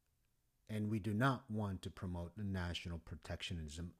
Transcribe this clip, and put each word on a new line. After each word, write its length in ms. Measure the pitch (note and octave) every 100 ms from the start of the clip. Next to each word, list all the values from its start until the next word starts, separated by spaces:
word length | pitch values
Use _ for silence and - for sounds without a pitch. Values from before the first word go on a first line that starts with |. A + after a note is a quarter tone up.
| _ _ _ _ _ _ -
and 220 | G#2+ G#2+
we 80 | A2
do 160 | G2+
not 300 | G#2 C3+ B2 -
want 320 | G#2+ G#2 F#2
to 80 | F#2+
promote 420 | - F#2 F2 F2 -
national 640 | G#2 F#2+ F2 E2+ - E2+
protectionism 960 | - D#2+ - E2+ - F2 D2+ D#2 F2